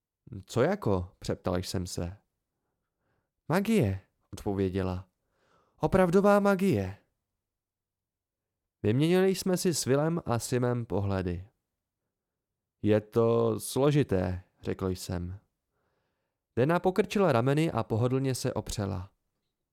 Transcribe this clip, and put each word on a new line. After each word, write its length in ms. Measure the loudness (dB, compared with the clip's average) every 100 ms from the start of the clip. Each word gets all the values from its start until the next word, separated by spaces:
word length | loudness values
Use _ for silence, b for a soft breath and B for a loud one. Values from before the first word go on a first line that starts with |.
| _ _ -18 -16 -4
"Co 160 | 2
jako?" 500 | 2 2 0 -2 -2 _
přeptal 380 | -8 -6 -2 -2
jsem 300 | -2 -6 -6
se. 300 | -6 -8 -10 _ _ _ _ _ _ _ _ _ _ _ _ -2
"Magie," 520 | -2 2 2 2 -2 -8 _ _
odpověděla. 760 | -10 -4 -2 0 -2 -4 -4 -10 _ _ _ _ _ _ _
"Opravdová 600 | 0 2 4 4 4 4
magie." 580 | 4 2 2 0 -2 -8 _ _ _ _ _ _ _ _ _ _ _ _ _ _ _ _ _ _
Vyměnili 460 | -2 2 2 4 2
jsme 280 | 0 0 0
si 180 | 0
s 100 | 0
Willem 380 | 0 0 0 -2 -2
a 120 | -4
Simem 480 | -2 -2 0 -2 -2
pohledy. 640 | -2 -2 -2 -2 -4 -8 _ _ _ _ _ _ _ _ _ _ _ _ _
"Je 180 | 0 2
to 600 | 2 0 2 2 0 -2
složité," 840 | -4 0 2 2 2 0 -2 -4 -10 _
řekl 280 | -8 -4 -4
jsem. 500 | -4 -6 -8 -8 -12 _ _ _ _ _ _ _ _ _ _ _ -2
Dena 220 | 0 2
pokrčila 540 | 0 0 0 2 4
rameny 400 | 4 4 2 2
a 100 | -2
pohodlně 520 | -2 0 0 0 -2
se 180 | -4 -4
opřela. 580 | -4 -6 -4 -4 -6 -10 _ _ _ _ _ _